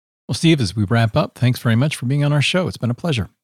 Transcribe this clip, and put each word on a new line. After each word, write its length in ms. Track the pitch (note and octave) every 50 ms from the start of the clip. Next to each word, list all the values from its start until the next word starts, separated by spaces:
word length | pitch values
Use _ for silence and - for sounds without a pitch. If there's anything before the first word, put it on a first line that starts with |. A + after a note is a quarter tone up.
| _ _ _ _ _ -
Well, 80 | C3+
Steve, 240 | - - E3 E3 D3
as 160 | A#2+ F#2 -
we 80 | A2+ G#2
wrap 320 | F2+ A#2 A#2 A2+ A2 -
up, 200 | D3 F3+ - -
thanks 220 | - - B2 B2 -
very 180 | - B2 A2+
much 200 | A2+ C3+ D#3 -
for 100 | - -
being 160 | A#2+ C#3 D3 C#3+
on 100 | D3 D3
our 80 | D3
show. 280 | C3+ - - F3+ F#3 G#2+
It's 80 | G2
been 140 | - - C3
a 40 | C3
pleasure. 340 | - - F3 C#3 A#2 F2+ - _ _